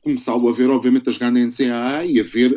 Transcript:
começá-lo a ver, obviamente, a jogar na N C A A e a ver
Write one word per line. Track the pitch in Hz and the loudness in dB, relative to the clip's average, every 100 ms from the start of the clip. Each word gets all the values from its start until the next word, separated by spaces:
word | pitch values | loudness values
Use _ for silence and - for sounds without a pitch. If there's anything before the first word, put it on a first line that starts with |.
começá-lo | 151 131 - 120 120 | -4 -4 -2 0 0
a | |
ver, | 117 127 | 2 2
obviamente, | 131 123 127 127 | 2 2 2 0
a | |
jogar | 110 120 | -4 0
na | 123 | 2
N | 120 | 0
C | 120 131 | 0 -2
A | 120 123 143 | -2 -4 -4
A | 175 | 0
e | 131 | 0
a | |
ver | 104 113 123 | 0 0 0